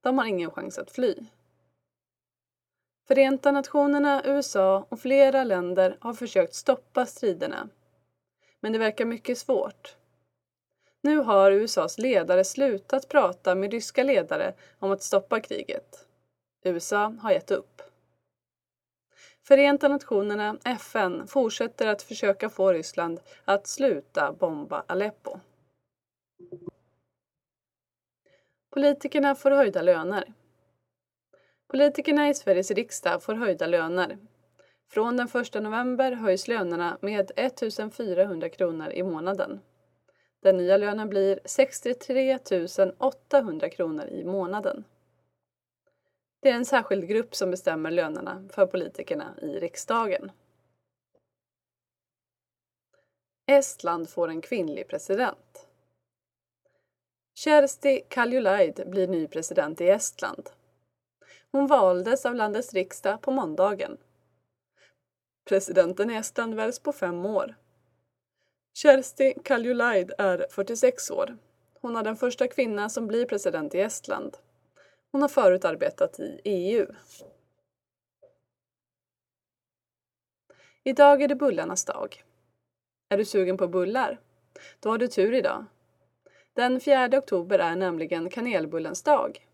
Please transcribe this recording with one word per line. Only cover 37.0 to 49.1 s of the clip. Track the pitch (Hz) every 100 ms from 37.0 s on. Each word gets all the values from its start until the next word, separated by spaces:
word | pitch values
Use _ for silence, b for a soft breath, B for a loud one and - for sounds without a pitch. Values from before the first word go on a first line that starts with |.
med | 196 208 196 -
ettusenfyrahundra | 254 254 220 214 214 - 226 180 196 170 165
kronor | - 180 165 156
i | -
månaden. | 185 160 175 190 - - _ _ _ _ _ _ _ _
Den | 190 185
nya | 180 196
lönen | 208 208 214
blir | 196 196 196 -
sextiotre | - - - 240 247 - 262 262 254
tusen | - 190 170 - 190 -
åttahundra | 262 - _ 285 226 156 165
kronor | - 170 156 -
i | - 160
månaden. | 196 180 202 190 - 214 _ _ _ _ _ _ _ _ _ _ _ _ _ _ _
Det | 269
är | 240
en | 240
särskild | 269 - 202 170
grupp | 214 233 -
som | 185
bestämmer | 180 - 160 156
lönerna | 175 160 156 - 185 190
för | - 190
politikerna | 185 190 - 180